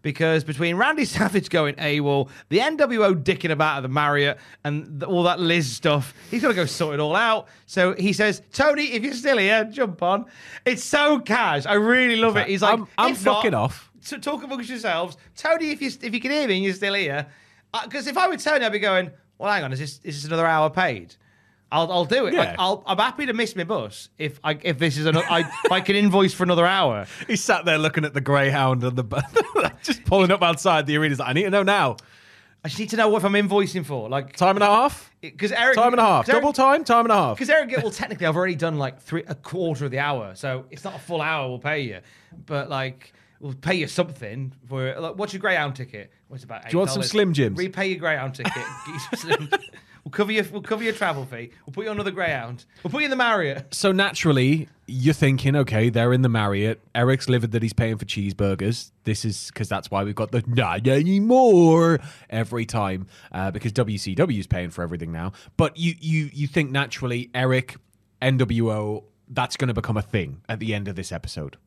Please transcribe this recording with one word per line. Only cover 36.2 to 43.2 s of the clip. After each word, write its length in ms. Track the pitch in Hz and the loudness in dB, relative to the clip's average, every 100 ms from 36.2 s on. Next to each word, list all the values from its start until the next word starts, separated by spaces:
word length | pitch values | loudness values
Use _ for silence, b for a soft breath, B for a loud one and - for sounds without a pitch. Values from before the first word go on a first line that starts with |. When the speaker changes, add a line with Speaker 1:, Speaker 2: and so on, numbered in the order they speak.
| 135 | 4
Speaker 1:
'cause 40 | |
Eric, 80 | 233 | 2
Speaker 2:
Double 100 | 285 | 2
time, 300 | - 262 294 | 4 4 4
time 220 | 311 233 | 4 2
and 80 | 233 | 6
a 20 | |
half. 240 | 208 143 107 | 4 2 0
Speaker 1:
'cause 100 | 269 | 2
Eric, 220 | 311 262 262 | 2 2 -2
well, 120 | 220 | -4
technically, 340 | - - 208 170 | -6 -8 -2 -2
I've 100 | 156 | 0
already 200 | 185 165 | -2 -2
done, 200 | 165 151 | -2 -2
like, 240 | 135 - | -4 -6
three, 220 | - 160 - | -8 -8 -8
a 80 | 139 | -12
quarter 480 | - 170 170 135 | -10 -6 -4 -4
of 80 | 143 | -4
the 80 | 131 | -2
hour, 320 | 147 135 101 | -2 -4 -6
so 300 | 92 139 131 135 | -10 -8 -8 -10
it's 100 | - | -14
not 140 | 196 143 | -12 -12
a 20 | |
full 240 | 151 170 | -8 -6
hour 260 | 151 160 131 | -4 -4 -4
we'll 120 | 127 | -6
pay 220 | 143 151 | -4 -4
you. 180 | 127 92 b b b b - | -6 -10 b b b b -8
But, 220 | 147 139 | -8 -6
like, 440 | 139 131 131 - b | -6 -8 -10 -20 b